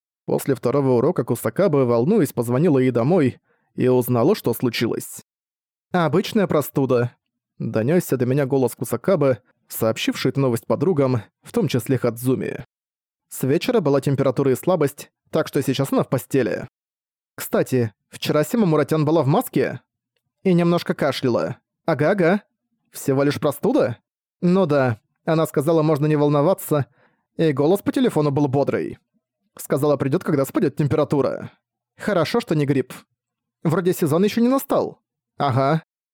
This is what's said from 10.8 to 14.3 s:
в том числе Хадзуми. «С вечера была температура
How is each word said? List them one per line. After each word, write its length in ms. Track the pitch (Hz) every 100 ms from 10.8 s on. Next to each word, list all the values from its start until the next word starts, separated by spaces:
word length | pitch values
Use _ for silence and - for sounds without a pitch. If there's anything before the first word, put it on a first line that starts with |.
| 185 147 131 123 - _
в 100 | -
том 160 | 240 170
числе 300 | - - 127
Хадзуми. 640 | 120 117 127 131 - - - _ _ _ _ _ _
«С 140 | -
вечера 380 | 131 156 - 240
была 200 | 143 139
температура 520 | 147 135 135